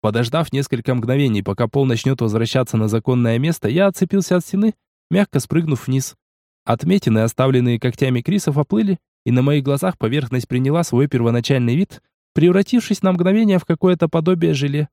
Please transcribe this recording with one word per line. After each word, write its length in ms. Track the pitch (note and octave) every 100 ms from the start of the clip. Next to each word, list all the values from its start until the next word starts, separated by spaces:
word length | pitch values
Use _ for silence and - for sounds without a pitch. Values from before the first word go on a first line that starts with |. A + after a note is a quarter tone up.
Подождав 500 | G#2+ A2+ A#2 D#3+ D#3
несколько 420 | C3+ C3+ A#2 B2
мгновений, 480 | B2+ A2+ C#3 C#3 G#2+
пока 260 | G2 G2 -
пол 180 | C#3 C3
начнет 340 | A#2 C3 C3+
возвращаться 560 | A2+ G#2+ A#2 C3 B2+ A2+
на 120 | A2
законное 500 | A2+ - B2 A#2 A#2
место, 300 | D3+ E3 -
я 180 | D#3+ G3
отцепился 500 | - F#3+ G3 F3 F3+
от 80 |
стены, 300 | - G3 G#3+ - _ _ _
мягко 300 | F3+ G3+ C3+
спрыгнув 480 | - D#3 D#3+ C3 -
вниз. 300 | C3 C3 - _ _ _ _
Отметины, 560 | - A#2 D#3 G3 - A2
оставленные 580 | A2+ - C3 C3 B2 A#2
когтями 440 | B2+ - C3 B2
крисов, 360 | - G3+ D#3 C#3+
оплыли, 400 | D3 G#3 G#3 F3+ _ _
и 60 | -
на 120 | B2
моих 200 | C#3 D3
глазах 360 | C3+ C#3 F#3 -
поверхность 500 | A2+ C#3+ B2 B2+ A#2
приняла 340 | B2+ C3 D#3+
свой 240 | E3+ A#2+ C#3+
первоначальный 680 | B2+ A#2 A#2+ A#2 C3+ A#2+ C3+
вид, 240 | G3 - _ _ _
превратившись 720 | - E3+ F3+ G3 B3 - G#3
на 100 | F#3+
мгновение 460 | F3+ F3+ G#3 G#3+ F#3
в 60 |
какое-то 440 | - E3 F#3 F3 D#3+
подобие 460 | E3 D#3+ F3+ E3+
желе. 340 | C#3+ C#3+ C#3+ D3